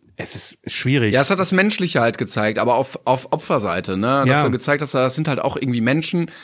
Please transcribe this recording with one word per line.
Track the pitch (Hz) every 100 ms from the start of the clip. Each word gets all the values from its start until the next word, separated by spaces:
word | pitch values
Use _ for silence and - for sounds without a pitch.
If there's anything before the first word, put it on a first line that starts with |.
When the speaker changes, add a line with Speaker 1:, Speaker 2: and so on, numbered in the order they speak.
| - -
Speaker 1:
es | - -
ist | - - -
schwierig. | - 123 139 110
Speaker 2:
Ja, | 120
es | 143
hat | 190
das | 185
Menschliche | 185 202 208 175 -
halt | 117 -
gezeigt, | 113 - 107 107
aber | 113 117
auf, | 113 - -
auf | 131 -
Opferseite, | 165 - 151 101 87 92 95
ne? | 113 139 131
Dass | 143
Speaker 1:
Ja. |
Speaker 2:
du | 143
gezeigt | 127 147 143
hast, | 147
das | 131 131 127
sind | 156
halt | 127
auch | 135 -
irgendwie | 135 120
Menschen, | 113 151 156 175 165 -